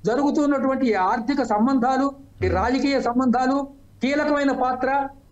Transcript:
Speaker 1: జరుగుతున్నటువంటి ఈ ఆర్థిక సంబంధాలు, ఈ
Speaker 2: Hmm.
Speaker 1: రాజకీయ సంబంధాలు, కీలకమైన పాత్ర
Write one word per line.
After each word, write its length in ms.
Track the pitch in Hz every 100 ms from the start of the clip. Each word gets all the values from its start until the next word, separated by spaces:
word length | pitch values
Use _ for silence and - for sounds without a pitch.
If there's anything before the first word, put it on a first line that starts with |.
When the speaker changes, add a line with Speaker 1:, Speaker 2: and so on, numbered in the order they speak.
| 190
Speaker 1:
జరుగుతున్నటువంటి 800 | 247 285 311 285 277 269 262 262
ఈ 80 |
ఆర్థిక 500 | 202 185 240 226 285
సంబంధాలు, 680 | 226 214 240 269 247 262 277 277 - -
ఈ 40 | 185
Speaker 2:
Hmm. 80 | 175
Speaker 1:
రాజకీయ 460 | 220 269 277 269
సంబంధాలు, 680 | 233 240 254 240 262 277 277 - - -
కీలకమైన 500 | 254 285 302 294 277
పాత్ర 580 | 247 254 247 262 277 269 - -